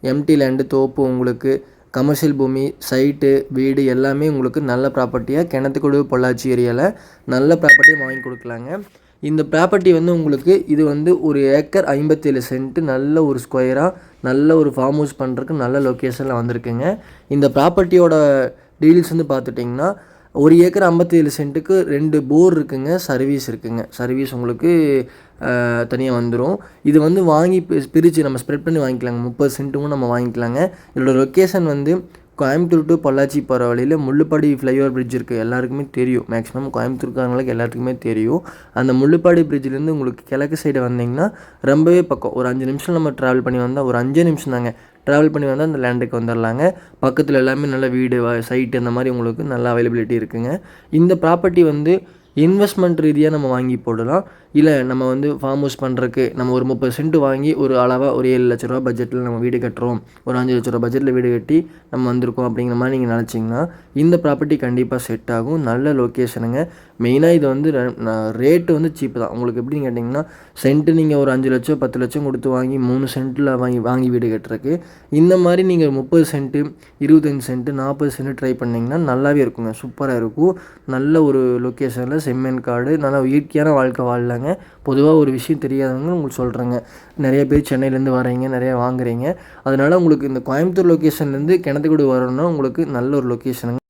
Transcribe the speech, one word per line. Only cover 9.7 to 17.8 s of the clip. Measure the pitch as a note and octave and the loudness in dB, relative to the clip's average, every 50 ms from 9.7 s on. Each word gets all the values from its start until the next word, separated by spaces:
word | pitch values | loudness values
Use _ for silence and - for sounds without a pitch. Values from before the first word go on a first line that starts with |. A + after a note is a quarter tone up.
| G3+ G3 F3+ F#3 F3 | 2 4 4 4 4
வந்து | D#3+ E3 F3 F3 | 4 4 2 0
உங்களுக்கு | E3+ D#3+ D3 C#3+ C3+ C#3 F3 F#3+ F#3+ E3+ | 0 0 0 -2 0 4 4 4 4 4
இது | - D3+ D3 D#3 | 0 2 2 2
வந்து | D3 C#3+ D3 D3+ E3+ F3+ D#3+ E3 | 2 2 0 2 2 2 2 2
ஒரு | D#3 C#3+ C#3+ C#3 | 0 0 2 2
ஏக்கர் | C3+ C3+ D3 D3+ - - G3 F#3+ | 4 4 2 2 2 0 0 2
ஐம்பத்தேழு | - C#3+ C#3 D3 D3+ D#3 D3+ D3+ D3 C#3 C3 A#2+ - | 2 0 0 2 0 0 0 2 -2 -2 -2 -2 -4
சென்ட் | C3 B2+ C3+ C3+ B2+ E3 | -6 -6 -6 -4 -4 -4
நல்ல | E3 D3 C3 C3 C3+ C#3+ D3+ D#3+ D#3+ | -2 -2 -2 -2 0 0 2 2 2
ஒரு | D3 C3+ B2+ A#2+ - | 2 0 -4 -6 -4
ஸ்கொயரா | - C3 B2+ B2+ C3 C3+ D3+ F#3 F3+ - - - _ _ - | -2 0 0 0 2 2 0 0 -2 -4 -18 -20 _ _ -4
நல்ல | B2+ C3 C#3 D3 D#3 D#3+ | -2 0 2 4 4 6
ஒரு | E3 D3+ C#3+ | 6 4 2
ஃபார்ம் | C3 C#3 B2+ C3+ C#3+ D3+ | 0 0 -2 0 0 0
ஹவுஸ் | D3+ C#3 C#3 - C3+ | -2 -4 -4 -6 -6
பண்றதுக்கு | C3 B2+ A#2+ C3+ - D#3+ | -6 -4 -6 -6 -6 -4
நல்ல | D3+ B2+ A#2+ C3 C#3 | -4 -2 -2 0 0
லொகேஷன்ல | C#3 C3 B2+ G#2 - C3 A#2+ - C#3 C3+ B2+ | 0 0 -2 -2 -4 -6 -4 -4 -6 -4 -4
வந்திருக்குங்க. | A#2+ A#2 A#2+ A#2+ A#2+ A2+ A#2+ A#2 A#2+ C3+ E3+ G#3 A3 - - - - _ _ | -2 -2 -4 -4 -6 -6 -6 -6 -4 -2 -4 -4 -6 -10 -20 -20 -20 _ _
இந்த | C#3 C#3+ C#3+ C#3 | 0 2 2 2
ப்ராப்பர்ட்டியோட | - C#3 C#3 E3+ F3 G3+ | 2 4 2 2 4 2